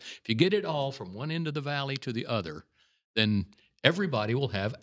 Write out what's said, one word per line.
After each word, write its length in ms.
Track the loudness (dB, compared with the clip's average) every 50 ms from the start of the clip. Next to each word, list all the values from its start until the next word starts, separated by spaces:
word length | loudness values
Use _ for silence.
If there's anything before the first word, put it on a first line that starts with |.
| -12 -14 -16 -8
if 60 | -2 0
you 80 | 2
get 180 | 4 4 4 4
it 120 | 2 0
all 260 | 0 -2 0 -2 -2
from 220 | -4 -6 -10 -10 -10
one 180 | -8 -6 -4
end 160 | -4 -2 -2 -2
of 60 | -4
the 80 | -4
valley 340 | -4 -4 -4 -2 -2 -2 -4 -4
to 140 | -4 -4
the 140 | -4 -4 -2
other, 400 | 0 -2 -2 -2 -4 -8 -12 -14 _ _ _ _ _ _ _ _ _ 0
then 300 | 2 4 4 4 2 2 -2 -6 _ _ _ _ _ 4
everybody 520 | 4 4 4 0 -2 0 0 0 0 0
will 140 | 0 -2 -2
have 260 | -2 0 -2 -2 -4 -4